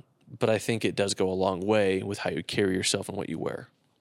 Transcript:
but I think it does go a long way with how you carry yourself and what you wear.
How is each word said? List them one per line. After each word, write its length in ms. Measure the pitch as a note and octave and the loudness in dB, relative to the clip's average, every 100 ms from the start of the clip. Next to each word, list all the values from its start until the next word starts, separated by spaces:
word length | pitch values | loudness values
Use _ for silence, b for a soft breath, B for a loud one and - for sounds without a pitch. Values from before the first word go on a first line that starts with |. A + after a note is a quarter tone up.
| - _ - B2 | -20 _ -16 -2
but 100 | A#2 | 2
I 80 | G#2+ | 2
think 260 | - A2+ | 2 0
it 120 | G#2 E2+ | 0 0
does 180 | G2+ | 0
go 160 | - F#2+ | 0 0
a 40 | |
long 260 | F#2 F#2+ F2+ | 2 2 2
way 400 | G2 A2 G2 F#2+ | 2 4 4 2
with 180 | G2+ G2+ | -2 -4
how 120 | F2+ | -4
you 120 | E2 | -4
carry 300 | - - G2+ | -4 0 2
yourself 340 | F#2 F#2 G2+ F#2+ | 2 0 -2 -2
and 100 | G2 | -8
what 120 | - | -6
you 80 | D#2+ | -6
wear. 300 | - - - _ _ _ | -6 -8 -12 _ _ _